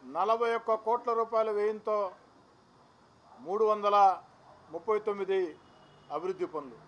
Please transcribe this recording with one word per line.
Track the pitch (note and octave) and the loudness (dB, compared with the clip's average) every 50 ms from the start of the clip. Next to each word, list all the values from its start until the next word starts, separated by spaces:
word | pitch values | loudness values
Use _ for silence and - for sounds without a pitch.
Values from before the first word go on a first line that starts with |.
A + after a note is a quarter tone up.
| B2+ B2+ C#3 | -16 -8 -4
నలభై | E3 F#3 G#3 A3+ A3+ A#3 A#3 A#3 | -2 0 0 2 2 2 0 0
ఒక్క | A3+ A3+ A3+ A3 A3 A3 | -2 0 -2 -2 0 0
కోట్ల | A3 A#3 A#3 A3+ A#3+ A#3 A3+ | -2 -2 0 0 -2 0 0
రూపాయల | A3+ A3 A#3 A3 A3 A3 G#3 | -2 0 0 0 0 0 0
వ్యయంతో | G#3 G#3 G#3+ G#3+ G#3+ G#3 A3 G#3+ G#3 G3+ F#3 - - - - - - - - _ - _ _ _ - - _ _ _ _ _ _ _ _ - - - B2 | 0 0 -2 -2 -4 -4 -2 -2 -2 -2 -4 -8 -14 -20 -20 -20 -20 -20 -20 _ -20 _ _ _ -20 -20 _ _ _ _ _ _ _ _ -20 -20 -16 -8
మూడు | D#3+ F#3+ G#3+ A3 G#3+ | -6 0 2 2 2
వందల | G#3+ G#3 G3+ G#3 G3+ G3+ G3 F#3+ F3+ F#3 - - - - - - - - - - D3+ | 2 2 2 4 6 8 8 6 6 2 -8 -20 -20 -20 -20 -20 -20 -20 -20 -12 -12
ముప్పై | E3+ - A3 G#3+ G#3 G#3 | -8 -2 -2 -2 0 0
తొమ్మిది | G#3+ G3+ G3+ G3 F3+ F#3+ F#3+ F3+ D#3+ - - - - - - - - - - - - C#3+ | -4 -4 -4 -2 0 0 0 0 -2 -6 -14 -20 -20 -20 -20 -20 -20 -20 -20 -14 -8 -8
అభివృద్ధి | D3+ E3+ F#3 F#3 D#3 F3 E3 D#3 | -6 -6 -6 -4 -4 -6 -6 -6
పనులు. | D3+ C#3+ C3 A2+ A2 - | -10 -10 -10 -18 -20 -20